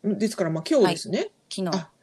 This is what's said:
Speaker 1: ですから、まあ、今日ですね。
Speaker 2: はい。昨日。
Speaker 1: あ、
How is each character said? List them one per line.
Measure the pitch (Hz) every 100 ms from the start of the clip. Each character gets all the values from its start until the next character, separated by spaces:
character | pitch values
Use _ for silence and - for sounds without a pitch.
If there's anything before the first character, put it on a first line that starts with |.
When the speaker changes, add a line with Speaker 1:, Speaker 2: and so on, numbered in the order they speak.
Speaker 1:
で | 202 175 214
す | -
か |
ら、 | 170
ま | 160
あ、 | -
今 | 302
日 | 190
で | 170
す | -
ね。 | 202
Speaker 2:
は |
い。 | 427 _ _
昨 | - 185
日。 | 190
Speaker 1:
あ、 | 165 _